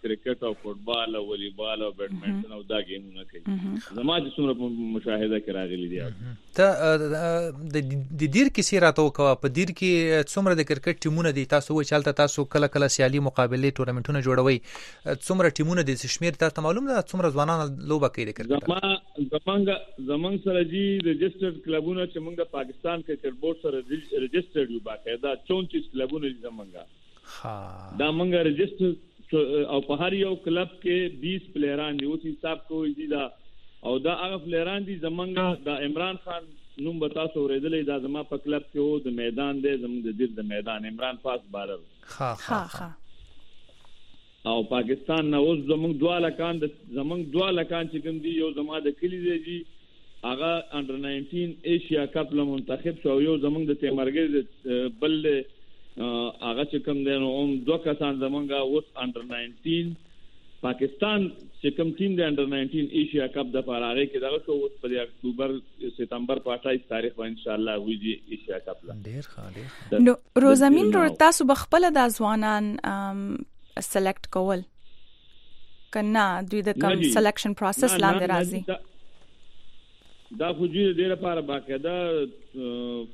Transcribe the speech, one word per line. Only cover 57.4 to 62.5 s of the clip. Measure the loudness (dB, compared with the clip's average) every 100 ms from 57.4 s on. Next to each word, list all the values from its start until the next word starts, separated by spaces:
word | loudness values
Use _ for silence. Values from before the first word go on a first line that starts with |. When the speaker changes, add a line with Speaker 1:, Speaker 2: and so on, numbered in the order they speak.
| 0 0 0
Speaker 1:
دوه | 0 0
کسان | 0 -2 0 -2
زمونږ | -2 -2
اوس | -2 0 0 -2 -6
انډر | -8 -8 -8
ناینټین | -10 -10 -8 -2 0 -2 -6 -14 -20 -20 -20 -20 -6 -4
پاکستان | 0 -2 0 0 2 0 -4 -16 -4
چې | -2 0
کوم | 0 0
ټیم | 0 2
دی، | 2
انډر | 2 0